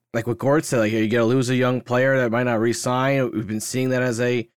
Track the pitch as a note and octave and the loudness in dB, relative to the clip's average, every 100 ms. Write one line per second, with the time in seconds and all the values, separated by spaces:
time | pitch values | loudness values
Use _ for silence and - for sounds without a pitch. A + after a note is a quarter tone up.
0 | _ - A#2+ A2+ B2+ D3 D#3 B2+ A2 A2 | _ -6 -4 -2 0 0 2 0 2 0
1 | A2 A#2+ A2+ C3 B2 B2+ B2 B2+ - B2 | 0 2 2 2 2 2 2 0 -2 0
2 | C3 C3+ B2 A2+ B2 A2+ A#2 A#2 B2+ B2+ | 2 2 2 0 0 2 0 0 -2 0
3 | C3 C#3 B2+ - G#2 G#2+ - B2+ C3 B2+ | 0 0 0 -2 -4 -6 -6 -4 -2 0
4 | B2+ A2+ B2 B2 A2 _ | -2 -2 -2 -2 -4 _